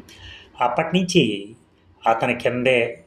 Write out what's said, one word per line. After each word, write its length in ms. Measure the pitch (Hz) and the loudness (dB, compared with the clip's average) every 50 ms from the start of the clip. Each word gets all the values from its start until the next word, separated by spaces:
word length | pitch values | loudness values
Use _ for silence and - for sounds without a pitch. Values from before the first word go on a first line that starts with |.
| - - - - - - - - - - - - | -8 -14 -20 -20 -20 -20 -20 -20 -20 -16 -6 -2
అప్పటి 360 | 131 120 - - 160 - 170 | -2 -2 0 -2 -2 0 0
నుంచి 520 | 185 190 175 - 180 139 110 104 98 98 104 117 - _ _ _ _ _ _ _ _ - 113 | -2 0 2 4 4 4 2 0 -6 -8 -12 -18 -20 _ _ _ _ _ _ _ _ 0 0
అతని 260 | 113 - 135 123 117 | 2 2 2 -2 -2
కిందే 640 | - - 131 120 123 123 131 131 123 117 113 - - - | 0 -2 -2 0 0 2 2 2 2 2 0 -4 -8 -16